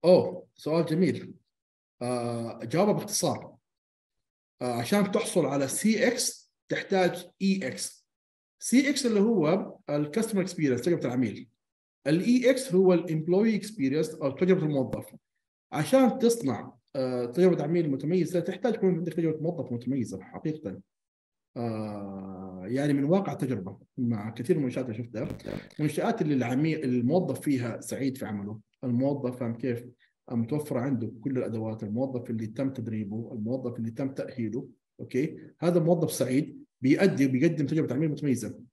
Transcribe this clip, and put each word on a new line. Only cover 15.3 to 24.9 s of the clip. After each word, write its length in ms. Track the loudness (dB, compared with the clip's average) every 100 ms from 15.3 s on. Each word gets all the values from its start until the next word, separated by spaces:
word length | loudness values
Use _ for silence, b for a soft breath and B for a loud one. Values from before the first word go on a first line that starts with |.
| _ _ _ _
عشان 460 | -4 4 6 6 6
تصنع، 540 | 2 2 0 -4 -6 -18 _ -4
آه، 280 | -2 -2
تجربة 380 | -2 4 4 6
عميل 280 | 2 2 2
متميزة 500 | 0 0 2 2 0
تحتاج 340 | -2 -2 -2
يكون 200 | 2 2
عندك 180 | 2 -2
تجربة 300 | 0 0 0
موظف 300 | -4 -4 -6
متميزة 500 | -6 -2 -2 -2 -6
حقيقة. 580 | -12 -8 -6 -6 -8 -10 _ _ _ _ _ _ _ -6
آه، 1040 | -4 -4 -6 -8 -10 -10 -10 -12 -12 -12 -6
يعني 260 | -2 0
من 120 | 0
واقع 300 | 2 2 2
تجربة 440 | -4 -4 -4 -6 -14 _ -4
مع 320 | -2 -2 -4
كثير 260 | -8 0 0
من 60 |
المنشآت 220 | 0 -4
اللي 200 | -6